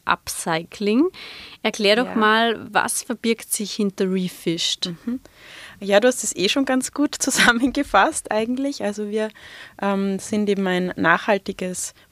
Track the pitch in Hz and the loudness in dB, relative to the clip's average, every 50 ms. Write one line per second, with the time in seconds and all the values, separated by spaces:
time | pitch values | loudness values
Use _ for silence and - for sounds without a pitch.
0 | _ - - - _ - - - - 185 165 160 170 - - - 202 202 214 240 | _ -2 -2 -2 _ -6 -10 -8 -4 -2 -2 -2 -4 -6 -8 -4 -2 2 2 2
1 | 311 370 - - - - - - - - - - - 226 214 - 214 196 208 226 | 2 2 -2 -6 -14 -18 -18 -18 -20 -20 -10 -6 -4 -4 -2 2 4 4 4 4
2 | 254 - - 233 220 214 214 220 233 233 220 - - - 208 190 - - - - | 2 0 0 2 4 4 4 4 4 2 0 -2 -6 -2 0 0 0 0 -2 -4
3 | - - 247 - - 226 233 - - - - - 214 190 - - 208 196 190 - | -6 -6 -6 -2 0 0 0 0 -2 -6 -6 -6 -6 -4 -2 -2 -2 -2 0 0
4 | 202 185 185 190 185 180 - - - 185 165 165 - - - - - 185 170 165 | 0 0 0 0 -2 -2 -6 -6 -4 -4 -2 -2 -2 -4 -4 -4 -4 -6 -8 -8
5 | - 233 240 262 - - _ - - - - - - - - - 202 196 202 208 | -8 -8 -8 -8 -8 -14 _ -20 -20 -20 -20 -20 -20 -20 -16 -8 0 2 4 6
6 | 220 247 247 - - 208 - - 277 277 - 277 277 269 262 262 254 - - - | 6 4 2 0 -2 -6 -2 0 0 0 2 0 0 2 0 0 -2 -2 -2 -2
7 | 285 294 - - - - - - - 247 240 233 247 269 - 277 285 - - 196 | -2 -2 -2 -4 -4 -2 2 4 4 4 4 4 2 0 0 -2 -2 2 4 4
8 | 196 302 262 - - - 214 214 220 220 254 254 269 277 285 - 202 202 208 208 | 4 4 2 -2 -4 -4 -2 -2 -2 -2 -2 -2 -4 -4 -4 -4 -4 -6 -4 -4
9 | 208 208 208 214 214 220 214 - - - - - - - - - - 202 196 196 | -6 -4 -4 -2 -4 -4 -6 -12 -20 -20 -20 -20 -20 -20 -10 -6 -2 -2 0 0
10 | 196 196 190 190 - - - 214 208 202 202 190 196 185 180 180 180 180 - - | 0 0 -2 -2 -4 -2 -2 0 2 2 2 2 0 0 0 0 0 -2 -2 0
11 | 185 165 170 - - - 208 196 - - 190 - 185 185 180 - - - - _ | 4 4 4 4 4 2 0 0 0 -4 -8 -8 -8 -8 -6 -8 -10 -10 -12 _
12 | _ _ | _ _